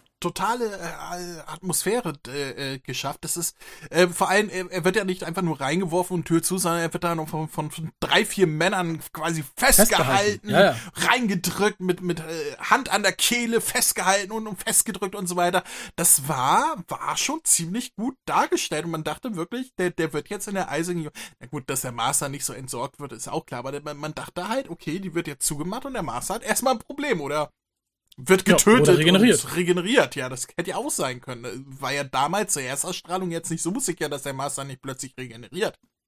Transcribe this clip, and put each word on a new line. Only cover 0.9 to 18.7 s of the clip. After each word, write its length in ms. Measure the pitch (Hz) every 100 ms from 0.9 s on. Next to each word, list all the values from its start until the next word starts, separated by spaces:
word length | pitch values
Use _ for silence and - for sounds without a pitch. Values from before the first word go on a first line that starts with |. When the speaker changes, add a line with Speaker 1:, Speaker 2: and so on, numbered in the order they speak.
| 165 - 180 175 165 -
Speaker 1:
Atmosphäre, 680 | 156 185 - 185 240 175 143 123
äh, 460 | 143 135 104 135
äh, 60 | 135
geschafft. 440 | - 127 139 -
Das 140 | 165 170
ist, 180 | 165 - - - -
äh, 160 | 160 180
vor 220 | 170 170
allem, 200 | 202 208
er, 220 | 185 180
er 120 | 185
wird 120 | 175 214
ja 80 |
nicht 200 | 190 185
einfach 200 | 165 180
nur 180 | 170 143
reingeworfen 540 | 135 170 180 175 - 180
und 100 | -
Tür 160 | 165
zu, 160 | - 185
sondern 240 | 175 170
er 120 | 165
wird 100 | 180
da 100 | 170
noch 160 | 165 156
von, 180 | 156 156
von, 220 | - 151
von 220 | - 160 -
drei, 260 | - 180 208
vier 220 | - 175
Männern 540 | 156 180 196 170 165 -
quasi 300 | - 165 160 - -
festgehalten, 920 | 269 - 214 202 127 196 208 202 -
Speaker 2:
Festgehalten. 20 |
Ja, 140 | 160
ja. 120 | 190 117 - -
Speaker 1:
reingedrückt, 840 | - 247 226 190 180 190 208 -
mit, 220 | 185 180
mit, 200 | 180 165
äh, 340 | 160 165 143 -
Hand 320 | - 233 -
an 140 | 202
der 80 | 196
Kehle 500 | - - 240 233 226
festgehalten 720 | - 247 - - 180 202 190
und, 160 | 220 220
und 160 | 190
festgedrückt 520 | - - - 185 190 202
und 120 | 175
so 80 | 180
weiter. 280 | 175 180 - - - -
Das 320 | 165 - 139
war, 560 | 135 131 196 311 262 -
war 300 | 131 147 151
schon 240 | - 320
ziemlich 520 | - - 165 220 247 -
gut 200 | 247 - -
dargestellt 600 | 156 294 359 -